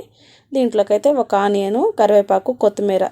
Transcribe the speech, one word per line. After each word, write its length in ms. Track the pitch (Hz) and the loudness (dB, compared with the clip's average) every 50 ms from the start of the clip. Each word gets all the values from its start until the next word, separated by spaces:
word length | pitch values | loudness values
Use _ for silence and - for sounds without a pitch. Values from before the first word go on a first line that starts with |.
| - _ _ _ _ _ _ _ _ _ 285 | -4 _ _ _ _ _ _ _ _ _ -4
దీంట్లోకైతే 540 | 269 254 233 208 214 196 - 208 208 208 285 294 262 247 | -2 -2 0 0 -2 0 0 0 0 0 0 0 0 -2
ఒక 100 | - - 196 202 | -2 -2 0 0
ఆనియన్, 340 | 202 202 202 196 196 214 247 359 453 427 - | 0 0 -2 -2 -2 -2 -2 -2 -2 0 0
కరివేపాకు, 520 | - 202 208 202 196 - 196 190 - - 254 - 233 | 0 4 4 2 2 2 -2 -2 -2 -4 -4 0 0
కొత్తిమీర 420 | 202 202 - 202 202 190 185 190 - | 0 0 0 -4 -2 0 -2 -2 -4